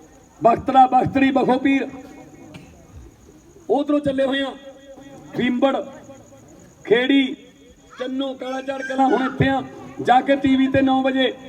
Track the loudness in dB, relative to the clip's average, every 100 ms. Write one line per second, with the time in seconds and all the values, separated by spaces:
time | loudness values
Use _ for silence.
0 | -20 -20 -20 -2 2 2 2 4 6 4
1 | 0 2 2 2 2 0 2 0 -2 -10
2 | -18 -20 -20 -20 -20 -20 -20 -20 -20 -20
3 | -20 -20 -20 -20 -20 -14 -2 -2 0 0
4 | 0 -2 -2 -2 -4 -8 -16 -20 -20 -20
5 | -20 -20 -12 -4 -2 2 0 0 -6 -14
6 | -20 -20 -20 -20 -20 -20 -20 -12 0 2
7 | 4 2 2 -4 -16 -20 -20 -20 -20 -12
8 | -8 -6 -6 -8 -10 -8 -8 -8 -6 -2
9 | 0 2 0 0 0 0 -4 -12 -16 -6
10 | 2 2 4 2 2 2 2 2 2 2
11 | 0 0 0 -2